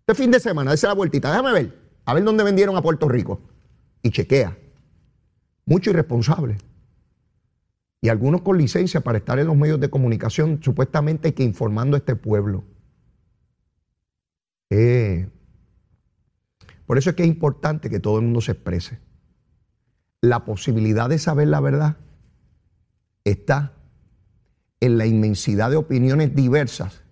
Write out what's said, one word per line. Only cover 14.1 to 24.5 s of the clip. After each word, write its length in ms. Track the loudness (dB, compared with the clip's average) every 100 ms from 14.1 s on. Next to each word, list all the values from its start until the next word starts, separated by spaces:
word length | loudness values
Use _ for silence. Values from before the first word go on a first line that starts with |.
| _ _ _ _ _ _
Eh, 600 | 2 4 2 0 -2 -6 -12 _ _ _ _ _ _ _ _ _ _ _ _ -20 -20
por 140 | -2 -2
eso 120 | 0
es 60 | 0
que 60 |
es 60 | 0
importante 600 | 2 -2 -2 -6 -4 -6
que 120 | -4
todo 180 | -2 0
el 60 |
mundo 160 | 0 -2
se 100 | -2
exprese. 480 | -6 -4 -6 -8 -16 _ _ _ _ _ _ _ _ _ _ _ _
La 240 | 0 0
posibilidad 640 | -4 -6 -2 0 2 0 0
de 120 | -2
saber 260 | 0 0 2
la 140 | 2
verdad 380 | 0 0 0 -2 -12 -20 _ _ _ _ _ _ _ _ _ _
está 520 | -4 -4 -2 -2 -2 -10 -20 _ _ _ _ _ _